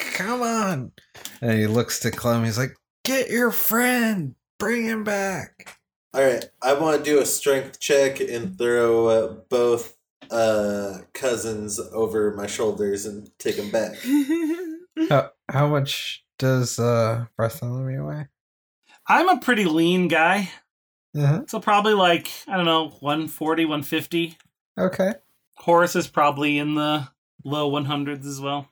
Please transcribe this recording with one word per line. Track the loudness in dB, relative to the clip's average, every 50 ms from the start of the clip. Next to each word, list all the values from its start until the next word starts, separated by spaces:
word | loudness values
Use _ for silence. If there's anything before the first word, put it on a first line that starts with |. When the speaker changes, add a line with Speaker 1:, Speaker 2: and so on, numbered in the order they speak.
| -10 -8 -6
Speaker 1:
Come | -6 -4 -4 -4 -2
on." | -2 -2 0 0 0 0 -2 -4 -6 -8 _ -20 _ _ _ -18 -18 -18 -12 -4
And | -2 0 2 2
he | 2
looks | 2 2 2 0 0 -4 -4
to | -4 -4
Clem. | -4 -2 0 0 2 2 0
He's | 0 -2 -2
like, | -4 -4 -6 _ _ _ _ _ -4
"Get | -2 -2 -2 -2 -2
your | 0 0 0 0
friend. | 0 0 -2 0 2 2 2 2 2 2 0 0 0 -2 -4 -6 -10 _ _ _ _ -6
Bring | -4 -2 -2 -2 -2
him | -4 -4 -4 -4
back." | -4 -2 -2 -2 -4 -4 -6 -8 -12 _ _ -20 -20 -20 _ _ _ _ _ _ _ 0
Speaker 2:
All | 2 2
right. | 4 2 0 -4 -10 _ -4
I | 0 0 2
wanna | 2 2 2 2 2
do | 2 4 4 4
a | 4
strength | 2 -2 0 2 2 2 2 0 -6 -12 -10
check | 0 2 4 4 4 2 0 -2
and | -6 -4 -4 -6 -8 -8 -6
throw, | -2 0 2 2 4 4 4 4 4 4 4
uh, | 4 2 2 0 -6 -12 -6 -2
both, | 2 2 4 4 2 0 -2 -12 _ _ _ _ _ _ -14 -6
uh, | 0 2 2 2 2 2 0 0 -2 -4 -6 -6 -10 -12 -18 _
cousins | -12 -4 -2 -2 -2 -2 -4 -6 -6 -6 -6 -6 -6 -8 -8 -6
over | -2 -2 -2 0 2 0 0 0 0
my | -4 -8
shoulders | -8 -4 -2 -2 -2 0 0 -2 -2 -2 -4 -6
and | -8 -10 -12 -16 -18 _ _
take | -4 -4 -4 -4
'em | -4 -2
back. | -2 -2 -2 -2 -8 -8
Speaker 3:
<laughs> | -2 2 2 2 2 2 0 -2 0 -2 -4 -4 -6 -10 -10 -12 -16 _ -4 -2 0 2
Speaker 1:
How, | 2 2 2 0 _ _ -14 -4
how | 0 0 2
much | 2 2 0 -2 -2 -6 -8 -8 -10 -12 -14 _ _ _ -2
does, | 0 0 2 2 0 -2 -2 -2
uh, | 0 2 2 2 2 2 0 -2 -6 -8 -4
Bartholomew | -4 -4 -4 -4 -6 -8 -8 -6 -6 -6 -6 -6 -6 -8
weigh? | -8 -8 -10 -12 -14 _ _ _ _ _ _ _ _ _ _ _ _ -20 _ 0
Speaker 4:
I'm | 2 4 4 6 4
a | 2 2
pretty | 2 0 2 2 2
lean | 2 4 4 4 4 4 4 2 2
guy. | 4 4 4 4 2 2 -2 -6 -10 -20 _ _ _ _ _ _ _ _ _ _ -2
Speaker 1:
Uh-huh. | 2 2 2 2 2 -2 -6
Speaker 4:
So | -8 -4
probably, | 2 2 2 4 4 4
like, | 4 6 6 6 4 2 0 -8 -14 -14 -10 -4
I | -2
don't | 0 2
know, | 2 2 2 0 -2 -10 -8
one | -4 -2 -2 -2 -4 -6
forty, | -8 -4 -2 0 0 2 0
one | 0 0 -4
fifty. | -4 -4 -4 -4 -4 -2 -2 -4 -4 -4 -8 _ _ _ _ _ _ _ -6 -2
Speaker 1:
Okay. | -2 -2 0 0 -2 -2 -2 -6 _ _ _ _ _ _ _ -6
Speaker 4:
Horace | 0 4 4 4 4 4 0
is | -4 -4 -2
probably | 0 0 0 0 0 0 -2 0 0 0
in | -2 -2 -2
the | -2 0 0 -2 -2 -4 -8 _ _ _ _ _ _ -8
low | -6 -4 -2 -2 0
one | -2 -2 -2
hundreds | -2 -4 -4 -4 -6 -8 -10 -10
as | -12 -10 -8
well. | -6 -6 -6 -6 -8 _